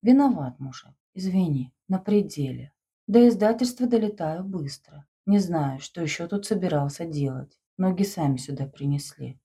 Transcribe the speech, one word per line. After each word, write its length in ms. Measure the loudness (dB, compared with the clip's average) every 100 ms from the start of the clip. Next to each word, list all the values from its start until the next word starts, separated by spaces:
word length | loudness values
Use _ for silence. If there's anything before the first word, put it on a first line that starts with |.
Виноват, 580 | 6 6 6 2 -4 -8
мужик. 360 | -12 -12 -20 _ _
Извини. 580 | -8 -2 2 2 0 -4 _ _
На 120 | -4
пределе. 720 | 2 2 2 -4 -6 -6 -14 _ _ _ 2
До 220 | 6 6
издательства 580 | 6 2 2 -2 -2 0
долетаю 560 | 0 0 -4 -6 -6
быстро. 640 | -6 -8 -8 -12 _ -20 -20 _ 2
Не 120 | 2
знаю, 400 | 2 0 -2 -4
что 220 | -12 -6
ещё 280 | -6 -4 -4
тут 180 | -6 -2
собирался 580 | -2 0 0 -2 -6
делать. 560 | -8 -4 -4 -4 -12 _ _ -2
Ноги 280 | -2 0
сами 340 | -2 0 -2 -2
сюда 260 | -4 -8 -8
принесли. 720 | -6 -2 -2 -4 -14 -14 -14